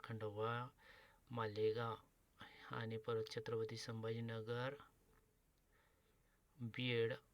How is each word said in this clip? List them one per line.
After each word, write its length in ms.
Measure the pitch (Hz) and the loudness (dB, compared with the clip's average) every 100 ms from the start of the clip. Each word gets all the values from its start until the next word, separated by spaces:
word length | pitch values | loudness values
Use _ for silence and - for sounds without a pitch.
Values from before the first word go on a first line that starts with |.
खंडवा, 640 | - 113 107 104 113 120 123 - - - - - - | -4 -4 -2 2 2 2 -2 -10 -20 -20 -20 -20 -6
मालेगाव 640 | 120 107 104 110 110 117 110 - _ _ - - - - | -2 0 4 4 4 0 -2 -8 _ _ -20 -18 -16 -8
आणि 260 | 120 113 110 | -4 -2 -2
परत 260 | 120 113 110 - | 0 0 0 -4
छत्रपती 420 | - 113 110 113 | 0 0 0 -2
संभाजीनगर, 960 | - 113 113 117 117 113 110 120 131 - - - - - - _ _ _ _ - - _ _ _ _ _ _ - | -4 -2 -2 0 -2 -2 -2 -2 -2 -4 -12 -20 -20 -20 -20 _ _ _ _ -20 -20 _ _ _ _ _ _ -6
बीड, 540 | 117 123 127 117 113 131 - | -4 0 4 6 4 2 -8